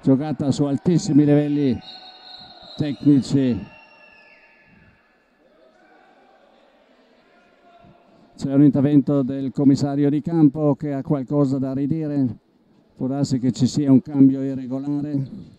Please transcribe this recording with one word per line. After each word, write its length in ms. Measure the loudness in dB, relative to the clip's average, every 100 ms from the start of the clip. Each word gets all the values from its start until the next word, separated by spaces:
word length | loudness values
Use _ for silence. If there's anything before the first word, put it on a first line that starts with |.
giocata 500 | 2 0 0 -4 -4
su 140 | -2 -2
altissimi 580 | -2 0 0 2 2
livelli 560 | 4 2 2 -2 -2 -4 -8 -20 -20 -20 -20 -20 -20 -20 -20 -8
tecnici. 880 | -8 0 2 2 2 -2 0 -4 -8 -20 _ _ _ _ _ _ _ _ _ _ _ _ _ _ _ _ _ _ _ _ _ _ _ _ _ _ _ _ _ _ _ _ _ _ _ _ _ _ _ _ -20 _ _ _ _ -10
C'è 180 | -2
un 100 | 4
intervento 580 | 4 4 4 2 2 -2
del 300 | -2 -6 -8
commissario 560 | 0 2 2 0 -2 -2
di 120 | -2
campo 540 | -4 2 2 2 -2 -2
che 160 | -4
ha 100 | -8
qualcosa 580 | -4 -4 -2 -2 0 -2
da 120 | -4
ridire, 560 | -4 -4 -4 -4 -2 -4 -4 _ _ _ _ _ _
può 100 | -6
darsi 320 | -4 -2 -2
che 140 | -2
ci 140 | 0 -2
sia 220 | 0 4
un 120 | 2
cambio 420 | 2 4 4 4
irregolare. 840 | -6 -6 -8 -8 -6 -6 -6 -6 -8 -12 -20